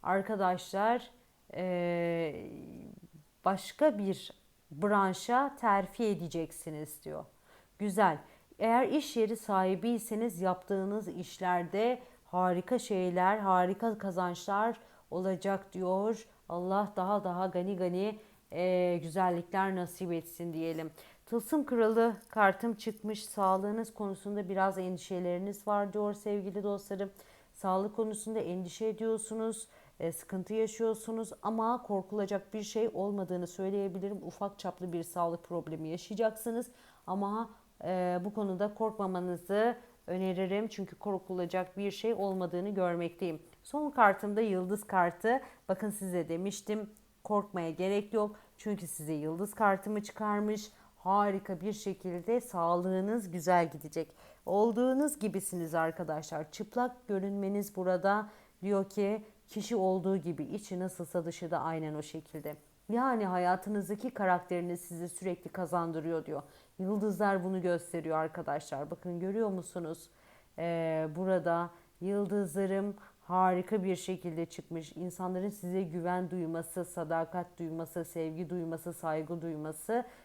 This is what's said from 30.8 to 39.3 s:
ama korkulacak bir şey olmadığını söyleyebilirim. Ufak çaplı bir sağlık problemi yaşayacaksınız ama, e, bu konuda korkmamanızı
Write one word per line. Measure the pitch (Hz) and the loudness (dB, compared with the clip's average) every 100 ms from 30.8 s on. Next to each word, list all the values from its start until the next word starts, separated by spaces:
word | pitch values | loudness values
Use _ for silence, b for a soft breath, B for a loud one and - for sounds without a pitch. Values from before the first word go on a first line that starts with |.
| 226 220 220 226 220 - | 0 0 -4 -6 -6 -6
ama | 208 220 220 247 | -2 0 2 0
korkulacak | 247 202 185 208 196 202 - | 0 -2 -2 -2 0 -2 -4
bir | 214 | -8
şey | 208 220 226 | -4 0 0
olmadığını | 175 196 202 180 180 175 | 0 -2 0 -2 -2 -4
söyleyebilirim. | - 190 196 196 185 196 202 | -4 -2 0 -2 -2 -6 -6
Ufak | - - 202 202 | -8 -6 -6 -6
çaplı | 190 - 180 | -8 -6 -4
bir | 170 | -4
sağlık | 165 180 170 170 | -4 -2 -2 -2
problemi | - 175 156 156 156 | -6 -6 -6 -6 -6
yaşayacaksınız | 170 - 214 220 220 240 226 196 B B B - | -6 -6 0 0 0 -4 -4 -6 B B B -6
ama, | 190 202 214 233 B B - | -2 -2 -2 -6 B B -10
e, | 165 185 180 180 | -2 0 2 0
bu | 196 | -2
konuda | 214 202 185 208 | -2 -2 0 -2
korkmamanızı | 208 220 214 196 180 180 | 0 -2 0 -2 -2 -2